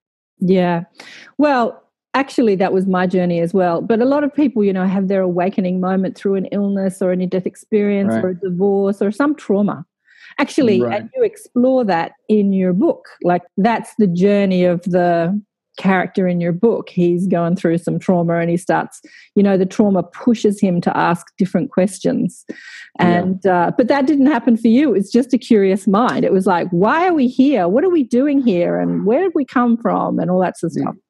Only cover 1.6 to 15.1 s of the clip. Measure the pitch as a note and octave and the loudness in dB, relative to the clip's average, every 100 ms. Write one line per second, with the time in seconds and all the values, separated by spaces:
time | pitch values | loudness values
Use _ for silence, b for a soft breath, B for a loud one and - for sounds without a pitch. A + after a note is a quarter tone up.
1.6 | A3+ - _ _ _ C4+ C4+ - A#3 F#3+ | 0 -6 _ _ _ -4 -4 0 0 2
2.6 | F#3+ F#3+ F#3+ F#3 F#3 F#3 F3+ F3 E3+ F#3+ | 0 0 0 0 0 0 0 -2 0 0
3.6 | F3+ E3+ G3 A3+ B3+ C#4+ D4 - D4 A3 | 0 0 0 0 2 0 -2 0 -2 0
4.6 | G3+ F#3+ F#3 F#3+ F#3+ G3 F#3 F3 F3+ G3 | 0 0 -2 -2 -2 -2 0 0 -2 -2
5.6 | F3+ F#3 F#3 F#3+ F#3 - G3+ G3 F#3+ G3+ | -2 -2 -2 -2 -2 -4 -4 -2 -4 -4
6.6 | G3+ G3 F#3+ F#3 F#3 F#3 F3+ F#3 F#3+ - | -4 -2 -4 -2 -2 -2 -2 -4 -6 -10
7.6 | - A3 G3+ G3+ G3 A3+ F#3 F3+ F#3+ F3 | -4 -2 0 0 0 -2 -4 -4 -6 -2
8.6 | G3+ G3 G3 G3+ G3+ G#3+ C#4+ D4 - G3+ | 0 0 -2 -2 -4 -2 -2 -2 -2 0
9.6 | G#3 C3+ - _ B B B B C#4+ - | 0 -4 -12 _ B B B B -4 0
10.6 | B3 A#3 A#3 G#3 A3+ C4 A3 - - B3+ | 2 2 0 -4 -8 -4 -4 -4 -8 0
11.6 | B3+ C4 A3 E3+ D#3+ _ - G#3+ G3 F#3+ | 2 2 0 -2 -2 _ 0 2 2 2
12.6 | F#3 F3+ D#4+ - - - F3 F3 - - | 0 2 0 -2 -8 -6 -2 -2 -2 -2
13.6 | G3+ A3+ G#3+ - G#3 F3 G3 G3+ G3 F#3 | 0 0 -4 0 0 2 2 2 2 2
14.6 | F3+ F3 F3+ F3 F3 | 2 0 0 0 2